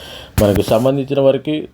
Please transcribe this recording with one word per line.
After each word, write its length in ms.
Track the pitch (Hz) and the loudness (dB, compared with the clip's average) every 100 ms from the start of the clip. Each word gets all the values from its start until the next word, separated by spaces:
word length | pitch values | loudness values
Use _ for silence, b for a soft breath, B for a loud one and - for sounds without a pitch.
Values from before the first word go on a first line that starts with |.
| B B B - | B B B 0
మనకు 200 | 104 98 | 2 2
సంబంధించిన 580 | 98 113 131 139 135 139 | 0 0 0 -2 -2 2
వరకు 400 | 135 135 151 151 - | 2 2 -2 -6 -8